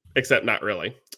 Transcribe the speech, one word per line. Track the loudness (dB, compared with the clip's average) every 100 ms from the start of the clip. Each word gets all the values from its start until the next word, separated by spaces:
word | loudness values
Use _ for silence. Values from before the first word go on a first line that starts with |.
| -4 -2
except | 2 2 2
not | -2
really. | -2 -4 -6 -10 _